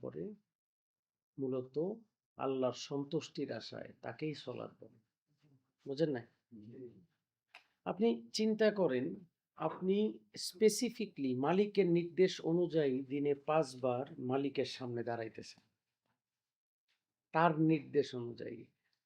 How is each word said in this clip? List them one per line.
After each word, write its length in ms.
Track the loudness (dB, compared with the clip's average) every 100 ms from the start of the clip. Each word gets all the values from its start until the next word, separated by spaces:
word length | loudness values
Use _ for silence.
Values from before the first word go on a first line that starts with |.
করে, 340 | -12 -8 -10 -12 _ _ _ _ _ _ _ _ _ -6
মূলত 540 | -4 -4 -4 -4 -4 -4 -14 _ _ -6
আল্লাহর 380 | -4 0 0
সন্তুষ্টির 760 | -2 -6 -6 -4 -4 -6 -8 -6
আশায় 400 | -6 -10 -12 -14 -12
তাকেই 340 | -12 -8 -8
সলাত 360 | -8 -10 -10 -10 -14
বলে। 220 | -20 _ _ _ _ _ _ _ _ _ -10
বুঝেন 220 | -2 0
না? 160 | -2 -6 _ _ -20 -18 -16 -16 -18 _ _ _ _ _ -20 _ _
আপনি 440 | -8 0 0 0 -4
চিন্তা 380 | -2 0 4 4
করেন, 440 | 4 2 2 -2 -6 -14 _ _ -6
আপনি 640 | -6 -2 0 2 2 -2 _ -12
স্পেসিফিকলি 1000 | -12 4 4 4 -2 -4 -8 -4 -2
মালিকের 520 | 0 2 4 4 4 4
নির্দেশ 540 | 4 2 2 2 4
অনুযায়ী 640 | 0 2 2 4 2 2
দিনে 320 | -2 0 0
পাঁচবার 840 | 0 2 2 2 0 0 0 -4 -6
মালিকের 440 | -2 0 0 0
সামনে 380 | -2 -4 -6 -6
দাঁড়াইতেছেন, 600 | -4 -4 -6 -10 -16 -18 _ _ _ _ _ _ _ _ _ _ _ _ _ _ _ _ _
তার 280 | 4 4 6
নির্দেশ 540 | 4 4 2 0 0
অনুযায়ী, 500 | -2 -8 -8 -10 -12 -16 _ _ _